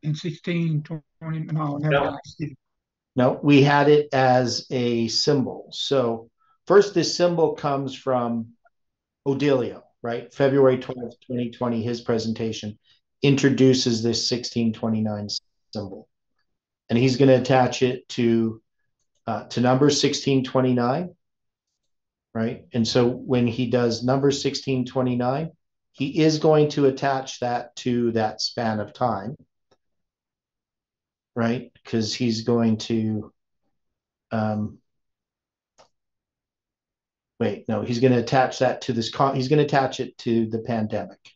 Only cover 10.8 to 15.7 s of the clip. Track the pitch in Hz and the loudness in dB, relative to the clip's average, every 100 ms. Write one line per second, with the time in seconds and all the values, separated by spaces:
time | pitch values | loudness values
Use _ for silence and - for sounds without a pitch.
10.8 | - 127 120 - _ 123 120 - 123 117 | -2 -12 -12 -16 _ -6 -6 -4 -4 -2
11.8 | 113 117 - 117 107 110 113 107 107 107 | -4 -6 -2 -2 -2 -4 -6 -6 -10 -14
12.8 | _ _ _ _ 143 139 139 120 131 131 | _ _ _ _ 2 4 2 4 4 4
13.8 | 127 113 117 110 - 120 - - 117 110 | 2 0 0 -2 -2 -4 -4 -2 -2 -2
14.8 | 117 110 107 104 104 - _ _ _ | -4 -2 -2 -4 -8 -10 _ _ _